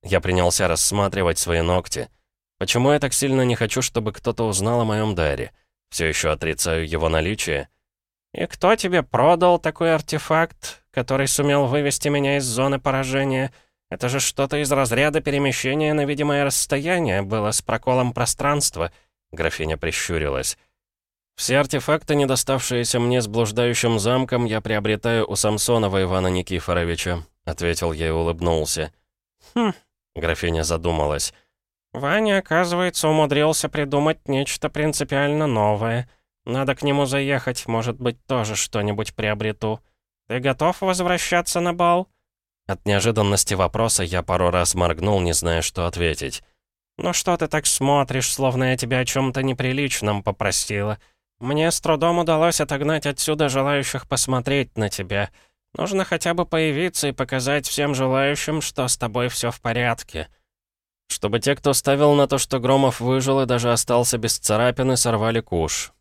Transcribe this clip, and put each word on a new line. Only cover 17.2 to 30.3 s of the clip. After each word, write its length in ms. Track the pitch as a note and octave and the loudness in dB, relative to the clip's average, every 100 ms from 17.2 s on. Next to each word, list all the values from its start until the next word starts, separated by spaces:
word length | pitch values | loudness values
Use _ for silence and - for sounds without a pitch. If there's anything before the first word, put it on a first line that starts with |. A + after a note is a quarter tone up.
было 280 | G2 A2 G#2+ | 0 -2 0
с 100 | A2 | -2
проколом 520 | - A2+ - B2+ B2 | -2 -4 0 2 0
пространства», 800 | B2 A#2+ - C#3 D3 C#3+ D#2+ E2+ _ _ _ _ | -2 -4 0 0 0 -2 -2 -6 _ _ _ _
графиня 460 | D#2+ D#2+ - D#2 D#2 | -4 -4 -2 -4 -4
прищурилась. 800 | E2+ E2+ - E2 D2 C2+ C2 - _ _ _ _ _ _ _ - | -4 -4 -4 -2 -2 -2 -4 -8 _ _ _ _ _ _ _ -10
«Все 180 | - C3 | 0 0
артефакты, 580 | C#3 C#3+ - D#3 - D3 | 2 -2 0 -2 0 0
не 100 | C#3 | 2
доставшиеся 720 | D3+ - C3+ - B2 A#2+ B2 | 0 0 -2 0 -2 0 0
мне 220 | A#2+ B2 | 2 2
с 60 | A2 | 0
блуждающим 680 | A2+ A2 G#2+ A#2+ A2+ A#2 A2+ | 0 0 0 0 2 2 2
замком, 460 | G#2 B2+ B2+ B2 A#2+ | 2 0 0 0 0
я 140 | A2 | -2
приобретаю 680 | G#2+ G#2+ G#2+ G#2+ A#2+ A#2 G#2+ | -2 -2 0 0 0 0 0
у 120 | G2 | 0
Самсонова 680 | G#2+ G#2+ - A#2 G#2 F#2+ | 0 0 2 2 4 2
Ивана 240 | F#2 F#2 F#2 | 2 2 2
Никифоровича», 960 | F2+ F2 F2+ - F2 E2+ E2 - F2 D#2+ _ - | 0 -2 -4 -2 -2 0 -2 -4 -4 -8 _ -10
ответил 480 | D#2+ E2+ E2 E2+ | -4 -2 0 -2
я 140 | D#2 D#2+ | -2 -2
и 40 | |
улыбнулся. 800 | D#2+ E2 E2 F2 E2 D2+ - D2+ _ _ _ _ _ - - | 0 0 0 0 0 0 -4 -6 _ _ _ _ _ -8 -2
«Хм», 160 | A3+ - _ _ _ - | 0 -2 _ _ _ -6
графиня 480 | E2 | -4